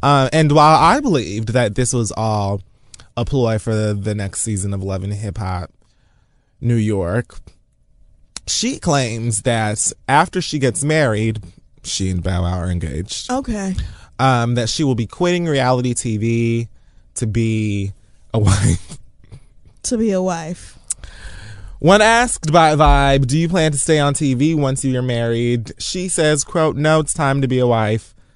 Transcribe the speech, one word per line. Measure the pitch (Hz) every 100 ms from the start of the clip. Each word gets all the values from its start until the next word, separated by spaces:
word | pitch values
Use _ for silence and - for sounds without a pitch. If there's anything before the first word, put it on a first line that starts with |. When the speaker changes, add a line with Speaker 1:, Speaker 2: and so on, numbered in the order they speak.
Speaker 1:
Uh, | 135 143 131
and | 156 156
while | 151 151 156
I | 160 254
believed | 285 156 85 104 110
that | 120 117 -
this | 123
was | 123 110
all | - 110 107 98 101 - _ _ - - -
a | 117
ploy | 139 117 110
for | 117
the, | 110 107
the | 104 104
next | 104 98 -
season | - 104 101
of | 98
Love | 95 95
and | 98
Hip | 101 107 90
Hop | 95 90 85 _ _ _ _ _ _ _ _ _
New | 120 117
York, | 107 101 85 107 - - - _ _ _ _ _ _ _ _ - -
she | - 226 269
claims | 180 143 123 113 120 110
that | - 113 107 104 - - -
after | 139 175 185
she | 170 156
gets | 131 117
married, | 143 156 139 107 113 110 - - _ _
she | - - 95
and | 92
Bow | 85 87
Wow | 87 90
are | 87
engaged. | 87 82 71 95 - -
Speaker 2:
Okay. | 254 262 214 196 185 - - - -
Speaker 1:
Um, | 135 123 120 120
that | 110
she | -
will | 147 117
be | 110
quitting | - 180 175 170
reality | 143 127 127 123
T | 120 123 107
V | 113 117 117 117 117 - - - _ -
to | 113
be | 107 113 110 107 101 98 - _ - -
a | 120
<laughs> |
wife. | 101 98 98 87 - - - _ - - - - - _
Speaker 2:
To | - 233
be | 226
a | 190
wife. | 185 165 160 175 - - - - - - - - - - - -
Speaker 1:
When | 151 202
asked | 214 233 240 - 156
by | 165 160 151
Vibe, | 147 143 139 139 127
"Do | 143
you | 165
plan | 180 156
to | 139
stay | - 156
on | 143
T | 139 147
V | 123 147 160
once | 139 135 135
you're | 127
married?" | 127 120 117 117 120 120 110 -
she | - 190 185
says, | 175 151 151 -
quote, | 175 160 135
"No, | 151 160
it's | 151
time | - 143 139
to | 131
be | 127
a | 123
wife. | 113 107 113 - _ _